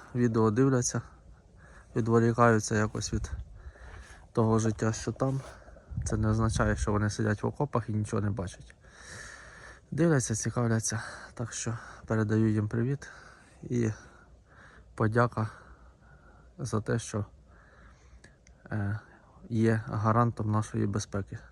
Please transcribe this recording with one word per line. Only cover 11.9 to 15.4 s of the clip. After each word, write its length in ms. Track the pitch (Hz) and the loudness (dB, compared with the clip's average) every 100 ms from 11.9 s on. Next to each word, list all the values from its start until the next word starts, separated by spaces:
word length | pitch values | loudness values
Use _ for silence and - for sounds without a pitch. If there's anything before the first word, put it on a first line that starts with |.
| - - | -14 -2
передаю 460 | 110 107 110 110 | 0 2 4 4
їм 160 | 107 104 | 2 0
привіт 400 | 113 120 143 - - - - - - | 0 0 -2 -8 -18 -20 -20 -20 -18
і 280 | - 123 113 107 - - - - _ - - - - | -4 0 0 -2 -12 -20 -20 -20 _ -20 -20 -20 -14
подяка 540 | - 110 117 123 - | -2 2 4 2 0